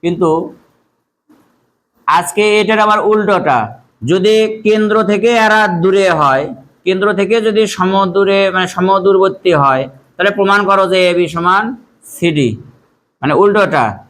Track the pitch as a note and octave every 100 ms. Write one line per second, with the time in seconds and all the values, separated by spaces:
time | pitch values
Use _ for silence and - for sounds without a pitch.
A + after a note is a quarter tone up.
0 | E3+ F3 E3+ D#3+ - - _ _ _ _
1 | _ _ _ _ _ _ _ _ _ _
2 | - D#3+ F3 G#3 G#3+ G#3 G#3 A3 G#3+ G#3+
3 | G3+ G#3+ G#3 F#3+ D#3 B2 G#2+ - _ _
4 | A#2 F#3 F#3+ A3 A3 A3 G#3+ G#3+ G#3+ A3
5 | G3 G#3 A3+ A#3 A3 G#3+ G#3 F3 F3+ F#3+
6 | F#3+ E3 C#3+ C3+ D3 B2+ - _ F3+ F#3+
7 | G3+ G3 G3+ A3+ A3 G#3+ G#3+ - F#3 G3
8 | F#3+ F3+ G3 G3 G3 F#3 F#3 F#3 F#3 G3
9 | F#3+ F#3+ F#3+ F#3+ F#3 D#3+ C#3 C3 C3 -
10 | _ - F#3+ G3+ G3 G3+ G3 G3 F#3+ F#3
11 | F3+ F3 E3+ E3+ F3 F#3+ A3+ C4 _ _
12 | - - E3+ D3 B2+ G#2+ - _ _ _
13 | _ _ C3+ D3 G3+ G#3 F#3+ D#3 A2+ G2+